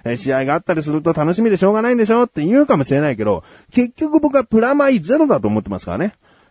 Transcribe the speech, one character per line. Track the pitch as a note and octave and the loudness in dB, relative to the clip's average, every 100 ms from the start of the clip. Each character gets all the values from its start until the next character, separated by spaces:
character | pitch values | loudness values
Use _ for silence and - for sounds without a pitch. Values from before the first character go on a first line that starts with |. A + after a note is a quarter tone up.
え | A#2 | -8
ー、 | A#2+ | -6
試 | C3+ | -2
合 | C3+ C3+ | -2 0
が | |
あ | D3+ | -2
っ | |
た | - | -2
り | E3 | -4
す | D3 | -2
る | D3+ | -2
と | D#3+ | -2
楽 | D#3+ D3+ | 0 0
し | F3 | 0
み | A3+ | 0
で | G3 | 2
し | |
ょ | F#3+ | 2
う | |
が | G#3+ | 2
な | A#3 | 0
い | |
ん | A#3+ | 0
で | G#3+ | 2
し | |
ょ | A#3 | 2
っ | B3 | 0
て | - | -2
言 | D#3 C4 | 0 2
う | D4 | 4
か | G3 | 2
も | |
し | C3 | 0
れ | C#3 | 0
な | D3+ | 0
い | A2 | -2
け | |
ど、 | G#2 F2 - - _ | -2 -2 -6 -20 _
結 | - B3 | -2 -2
局 | - D#4 D4+ | -2 0 0
僕 | D4 C4+ | 2 0
は | |
プ | - A3 | 0 0
ラ | A#3+ | 2
マ | C#4+ C#4 | 2 2
イ | B3 | 2
ゼ | D#3 C#4+ | 0 0
ロ | D4+ | 2
だ | D3+ | 0
と | G#2 | 0
思 | G#2+ | -2
っ | |
て | G2+ | -4
ま | F#2+ | -8
す | - | -8
か | |
ら | F#2 | -6
ね。 | G3+ - _ _ _ | -6 -8 _ _ _